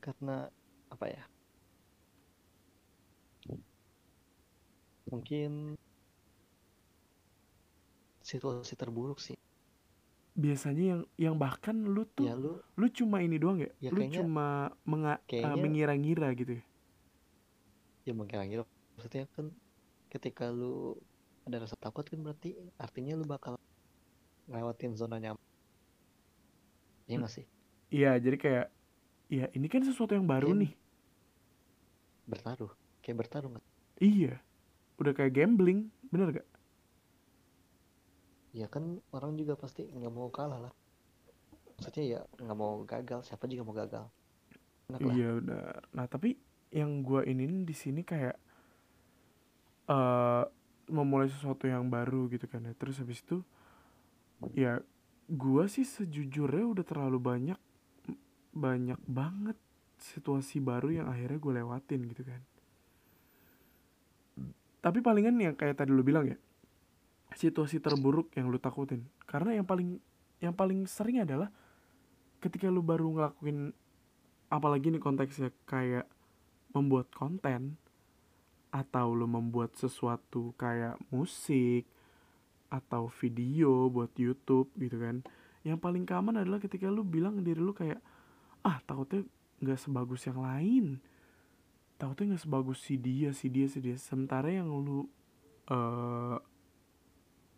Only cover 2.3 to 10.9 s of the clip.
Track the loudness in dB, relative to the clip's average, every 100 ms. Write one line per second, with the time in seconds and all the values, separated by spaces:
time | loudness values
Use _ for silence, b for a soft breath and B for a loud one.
2.3 | _ _ _ _ _ _ _ _ _ _
3.3 | _ -14 -14 -14 _ _ _ _ _ _
4.3 | _ _ _ _ _ _ _ -12 -10 -6
5.3 | -4 -4 -6 -10 -12 _ _ _ _ _
6.3 | _ _ _ _ _ _ _ _ _ _
7.3 | _ _ _ _ _ _ _ _ _ -12
8.3 | -6 -4 -6 -8 -10 -6 -6 -6 -8 -12
9.3 | -14 _ _ _ _ _ _ _ _ _
10.3 | 0 2 0 0 2 2